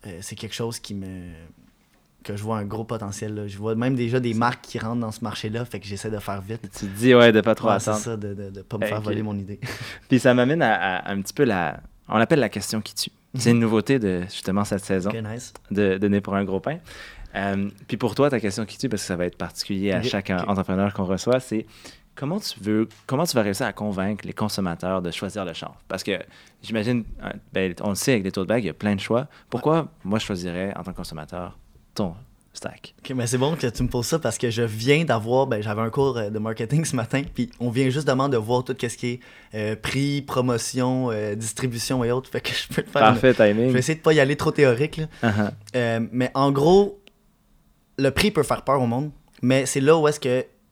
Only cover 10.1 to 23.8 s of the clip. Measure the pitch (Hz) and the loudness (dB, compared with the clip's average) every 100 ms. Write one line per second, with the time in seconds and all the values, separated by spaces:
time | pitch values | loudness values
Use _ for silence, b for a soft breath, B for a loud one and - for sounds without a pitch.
10.1 | 127 131 123 123 165 123 98 95 92 - | 4 6 6 4 4 2 2 2 -2 -4
11.1 | 98 95 - 131 95 80 - - - - | -6 -4 0 2 2 0 -4 -14 -20 -2
12.1 | 110 113 156 107 101 - 110 - - - | 2 4 4 2 -2 -6 -6 -6 -8 -10
13.1 | - _ 131 117 120 113 110 101 135 101 | -12 _ 0 4 4 4 2 2 2 2
14.1 | 90 92 - - 98 101 98 - 95 95 | -2 -4 -8 -2 -2 0 -2 -2 -2 -2
15.1 | 110 107 117 - - - 98 101 95 101 | -4 -8 -10 -14 -18 -4 0 2 2 2
16.1 | 101 98 98 95 95 135 170 B B B | 2 0 -2 -2 -4 -4 -6 B B B
17.1 | B B - 98 98 101 - - 110 120 | B B -4 -2 -2 -4 -8 -10 -4 -2
18.1 | - 143 120 101 98 107 - 135 107 - | 2 2 2 -2 -4 -6 -6 -4 -4 -4
19.1 | 87 87 - 87 - - 98 98 92 117 | -2 -2 -4 -8 -8 -6 -2 0 0 0
20.1 | 107 - 92 98 98 92 92 101 101 92 | -2 -2 -2 0 -2 0 0 0 0 -2
21.1 | 92 - 127 - 110 - B B B _ | -2 2 0 0 -6 -6 B B B _
22.1 | - 139 202 - 113 101 107 117 - - | -10 -6 -6 -6 -6 0 0 0 -4 -4
23.1 | 135 - 123 101 98 120 - | -2 2 2 2 0 -2 -2